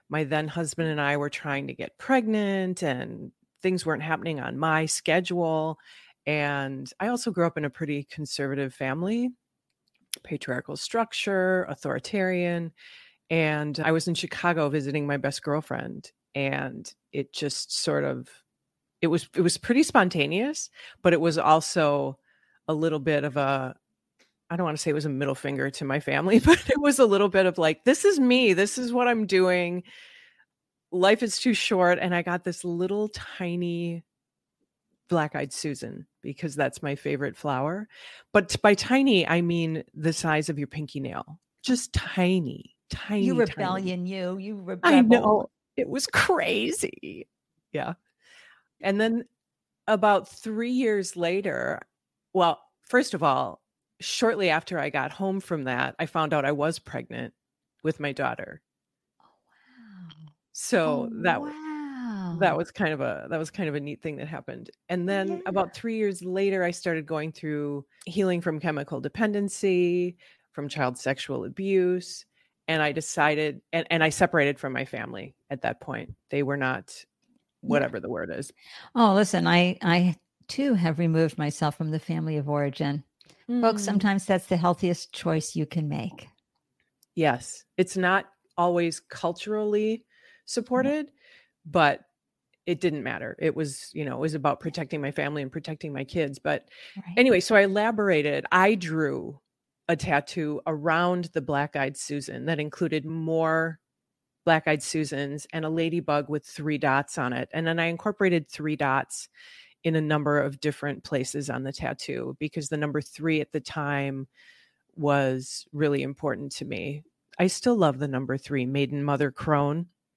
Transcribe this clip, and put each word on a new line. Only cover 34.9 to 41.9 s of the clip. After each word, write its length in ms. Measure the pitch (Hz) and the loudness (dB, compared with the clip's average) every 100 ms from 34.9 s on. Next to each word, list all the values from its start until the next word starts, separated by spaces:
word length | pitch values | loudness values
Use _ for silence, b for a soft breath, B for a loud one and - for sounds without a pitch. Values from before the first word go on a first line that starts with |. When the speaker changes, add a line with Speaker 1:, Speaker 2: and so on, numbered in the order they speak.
| _ - | _ 0
Speaker 1:
black-eyed 460 | 170 151 143 139 | 0 0 -2 -6
Susan, 520 | - 151 135 120 - - _ | -6 -6 -6 -10 -12 -16 _
because 320 | - 135 160 | -12 -8 -6
that's 300 | 143 135 - | 0 -2 -2
my 120 | 147 139 | -6 -4
favorite 420 | 143 139 139 - | -4 -2 -4 -6
flower. 500 | 147 131 147 190 214 B B B B | -4 -2 -2 -4 -10 B B B B
But 160 | 208 190 | 2 2
t-, 100 | - | 4
by 120 | 208 | 6
tiny, 520 | 196 - 262 269 196 - | 6 4 4 6 4 4
I 140 | 170 | 2
mean 460 | 170 170 160 160 - | 2 0 0 -4 -8
the 180 | 151 160 | -4 -2
size 380 | 156 160 156 156 | 0 0 0 0
of 80 | 147 | -4
your 80 | 139 | -4
pinky 320 | 156 147 143 | -6 -8 -8
nail. 400 | 135 - - 160 _ _ | -6 -8 -10 -16 _ _
Just 300 | - 247 - | 0 0 0